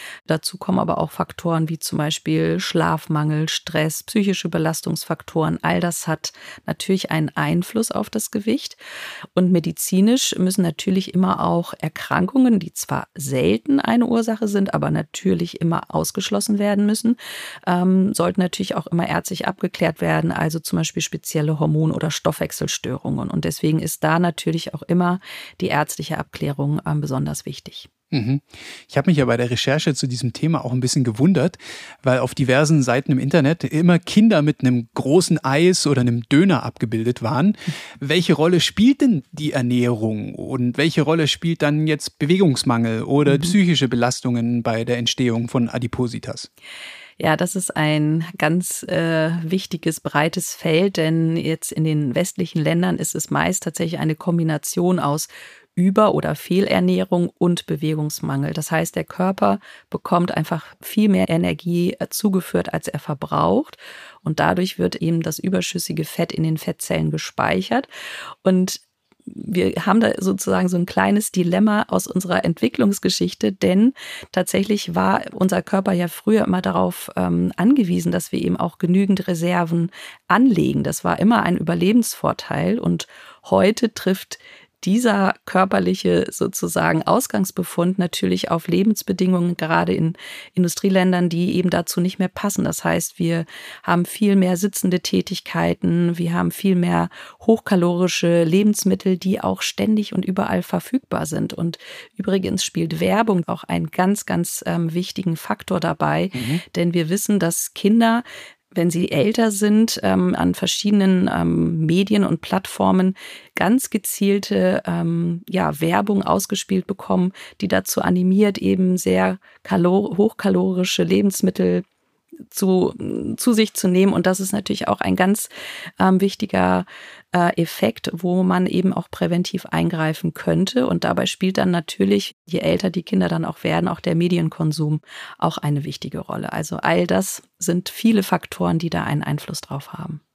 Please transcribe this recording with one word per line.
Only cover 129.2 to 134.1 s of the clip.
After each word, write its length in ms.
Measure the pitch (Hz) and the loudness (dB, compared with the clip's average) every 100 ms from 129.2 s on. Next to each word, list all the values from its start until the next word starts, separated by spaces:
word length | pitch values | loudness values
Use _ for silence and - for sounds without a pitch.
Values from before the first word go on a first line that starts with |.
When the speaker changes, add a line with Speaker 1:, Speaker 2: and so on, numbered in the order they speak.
| 175 175 180 185 - | -2 0 -2 -4 -4
Speaker 1:
eingreifen 640 | 165 170 165 156 160 170 | -2 0 0 -2 -2 -6
könnte. 540 | - - 165 185 254 247 | -4 -2 0 0 0 0
Und 160 | 175 | 0
dabei 220 | - 175 - | 0 0 -2
spielt 320 | - 185 190 | -2 -2 0
dann 140 | 185 | 0
natürlich, 640 | 175 160 - 196 202 - - - | 0 -4 -2 2 2 0 -10 -8
je 140 | 175 | -4
älter 300 | 160 175 185 | 0 0 -2
die 140 | 170 | -4
Kinder 260 | - 190 180 | -2 0 0
dann 160 | 170 165 | -2 -4
auch 180 | - | -4
werden, 240 | 175 165 175 | -2 0 0
auch 120 | 170 | -2
der 160 | 175 | -2